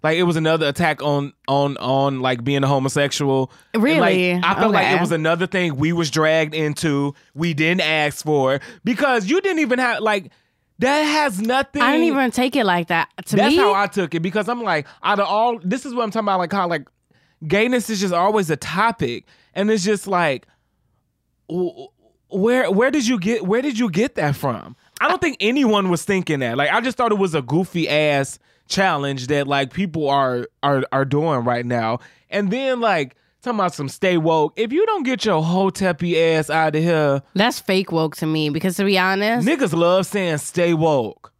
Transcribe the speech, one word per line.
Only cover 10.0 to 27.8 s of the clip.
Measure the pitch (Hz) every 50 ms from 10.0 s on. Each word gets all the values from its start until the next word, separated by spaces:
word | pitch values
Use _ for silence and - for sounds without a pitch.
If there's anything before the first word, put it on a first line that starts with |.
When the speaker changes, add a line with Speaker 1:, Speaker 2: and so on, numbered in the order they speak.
Speaker 1:
like, | 214 220 208 196 170 - _ _ _ _ _ _ _ _ _ -
that | 175 262 285 302
has | 302 302 302 311 302 277 196 180
nothing | 214 220 254 262 269 269 - 294
Speaker 2:
I | 247 247
didn't | 277 320 339
even | 330 277 277 262 240
take | - - 254 262 -
it | 285 226
like | 196 175 175 170
that. | - 175 165 165 - _ - 180
To | - -
Speaker 1:
That's | 190 247 285
Speaker 2:
me, | 294
Speaker 1:
how | 349 370 403 403
I | 392 202 202
took | - 202 180 147 147
it, | 170
because | 165 196 180 214 196 196
I'm | 240 240
like, | 233 202 170 151 143 - - _
out | - - 208 196
of | 202
all, | 180 196 214 226 247 233 226 160
this | 180 226 262 -
is | 285
what | 240 247 233
I'm | 214
talking | 190 226 214
about, | 202 196 185
like, | 180 160
how, | 202 202 180 175
like, | 170 151 135 _ _ _ _ _ _ _ _ _ _ _ 160 151
gayness | 180 202 220 240 254 247 - -
is | 220 190
just | 196 190 175
always | 170 180 202 220 214 190 151
a | 156
topic, | 143 - - 156 180 214 233 226 - 156 120 120 104 - _ _ _ _ _ _
and | - 202 208
it's | 220 214
just | 175 202 214 196 -
like, | 196 190 180 175 151 135 - _ _ _ _ _ _ _ _ _ _ _ _ _ _ _ _ _ _ _ _ _ _
w-, | - 180 180 170 - - 135 - _ _ _ _ _ _ _ _
where, | - 196 190 226 247 254 254 -
where | 190 190 240 269
did | 254 311 240
you | 220 262 214
get, | 170 202 233 220 -
where | 180 208 240
did | 262 294 247 214
you | 247 220
get | 156 175 175 175 -
that | - 165 147 139
from? | - - 139 117 95 50 - 123 _ _ _ _ -
I | - 294
don't | 359 370
think | 359 330 254 -
anyone | 190 214 247 294 277 226 214 202 196 185
was | 175 156 -
thinking | - 196 190 175 - 156 139
that. | 131 117 117
Like, | 131 143 147
I | 170 226
just | 233 254 -
thought | - 247 226
it | 214 202
was | 196 185 156
a | 156
goofy | 131 120 143 165 185 - - 175